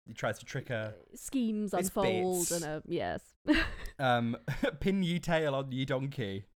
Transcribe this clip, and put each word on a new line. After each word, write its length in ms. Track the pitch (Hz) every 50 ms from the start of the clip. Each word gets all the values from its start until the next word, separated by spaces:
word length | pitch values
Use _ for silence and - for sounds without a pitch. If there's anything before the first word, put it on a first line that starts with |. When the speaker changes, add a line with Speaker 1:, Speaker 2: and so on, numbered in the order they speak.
| _
Speaker 1:
he 80 | - 110
tries 260 | - - 120 110 -
to 60 | -
trick 240 | - - 139 - -
her. 240 | 123 110 110 107 104
Speaker 2:
Uh, 200 | 87 - - - -
schemes 560 | - - - 269 240 220 214 214 214 196 -
Speaker 1:
It's 160 | 180 185 190
Speaker 2:
unfold 580 | - 226 196 185 185 180 180 185 180 180 175 160
Speaker 1:
bits. 40 |
Speaker 2:
and, 120 | 165 170 165
uh, 140 | 151 156 156 - -
yes. 340 | 170 156 98 87 80 - - - _ _ -
<laughs> 540 | - 302 - - - - - - - - -
Speaker 1:
Um, 380 | 139 127 120 120 117 117 117 - - - 135 -
<laughs> 220 | - 262 - 143
"Pin 240 | - 196 190 196 185
ye 160 | 165 175 170
tail 340 | - 170 170 160 160 147 135
on 160 | 135 139 135 127
ye 100 | 131 135
donkey 640 | 135 139 131 135 139 139 - 110 98 98 98 98 - _